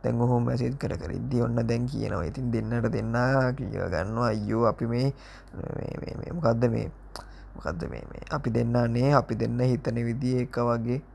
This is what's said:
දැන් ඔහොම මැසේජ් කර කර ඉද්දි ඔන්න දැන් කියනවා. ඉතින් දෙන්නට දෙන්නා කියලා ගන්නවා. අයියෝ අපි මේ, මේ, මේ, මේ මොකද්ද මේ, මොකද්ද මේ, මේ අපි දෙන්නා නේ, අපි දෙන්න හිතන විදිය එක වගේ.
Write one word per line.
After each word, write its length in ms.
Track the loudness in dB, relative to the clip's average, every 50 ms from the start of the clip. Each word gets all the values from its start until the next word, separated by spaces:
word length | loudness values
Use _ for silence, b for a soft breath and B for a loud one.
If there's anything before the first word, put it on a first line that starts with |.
| 0
දැන් 180 | 0 2 2
ඔහොම 240 | 4 4 4 4 2
මැසේජ් 300 | 2 0 0 0 -2 -2
කර 180 | -2 -4 -4 -4
කර 140 | -4 -4 -6
ඉද්දි 300 | -6 -4 -2 0 2 2
ඔන්න 140 | 2 2 2
දැන් 320 | 0 2 2 0 0 0
කියනවා. 360 | -2 -2 -2 -2 -2 -2 -2 -2
ඉතින් 280 | -2 -2 -2 -2 0
දෙන්නට 400 | 0 0 0 0 0 0 0 2
දෙන්නා 600 | 0 0 0 0 2 2 4 4 4 4 4 2
කියලා 380 | 0 -2 -4 -4 -2 -2 -2 0
ගන්නවා. 380 | 0 0 0 -2 0 0 2
අයියෝ 380 | 2 2 0 0 0 2 4 4
අපි 220 | 4 4 2 -2
මේ, 260 | -2 0 2 2 0 0 B B B B B B B -12
මේ, 420 | -10 -8 -6 -6 -6 -6 -6 -6 -8
මේ, 160 | -8 -8 -8 -8
මේ 120 | -8 -6
මොකද්ද 320 | -6 2 2 2 4 4 2 2
මේ, 160 | 2 0 -2 -4 -8 -12 -20 -14 -14 -14 B B B B B B -16
මොකද්ද 260 | -8 -6 -6 -4 -4 -6 -6
මේ, 140 | -6 -10 -10 -12
මේ 120 | -12 -14 -8 -6
අපි 180 | -6 -2 -2 0
දෙන්නා 360 | 0 2 2 2 2 2 2
නේ, 240 | 2 2 2 4 6 6
අපි 220 | 6 4 4 -2
දෙන්න 240 | 0 0 0 2 2
හිතන 400 | 2 2 2 2 0 -2 -2 0 -2
විදිය 360 | -2 -2 -2 0 0 0 0
එක 140 | 0 -2 0
වගේ. 460 | 0 2 2 2 2 0 -2 -2 -2 -4 -10